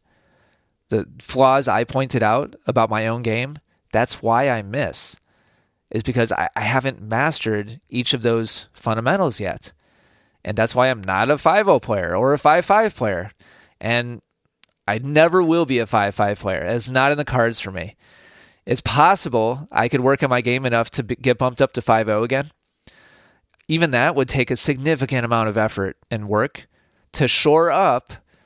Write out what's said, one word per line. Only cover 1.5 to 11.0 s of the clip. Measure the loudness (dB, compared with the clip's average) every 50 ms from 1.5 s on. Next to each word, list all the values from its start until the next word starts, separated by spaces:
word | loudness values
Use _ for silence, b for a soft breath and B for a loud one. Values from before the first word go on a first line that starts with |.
| 4 4 2
I | 0 0 0 0
pointed | -2 -2 -4 -4 -2 0 0
out | 2 2 2 0 -2 -6 -10 -12 -6
about | -2 0 2 2 2
my | 0 -2 -2
own | -2 -4 -4
game, | -4 -4 -2 -4 -4 -6 -10 -14 _ _ _ _ _ _
that's | -2 -2 0 -2 -4 -4
why | 0 2 2 2 2 2
I | 0 -2
miss, | -4 -6 -6 -4 -4 -4 -6 -8 -10 -12 -14 -18 _ _ _ _ _ _ _ _ _ _ _ _ _ -8
is | -6 -6 -4
because | -2 0 0 0 0
I, | 0 -2 -4 -4 -4
I | -4
haven't | -4 -2 -2 -2 -2 -4 -6 -8
mastered | -8 -4 -2 0 0 0 -2 -4 -4 -4 -4 -4 -6 -8 -12 -20 _
each | -8 -6 -4 -4 -2 -2
of | -2
those | 0 0 0 0 -2 -2 -4 -6 -8 _ _
fundamentals | -8 -4 -4 -4 -2 0 0 0 0 0 -2 -2 -4
yet. | -6 -6 -8 -8 -12 -20 _ _ _ _ _ _ _ _ _ _ _ _ _ _ -10
And | -6 -2
that's | 0 0 0 2
why | 2 2 2
I'm | 2 -2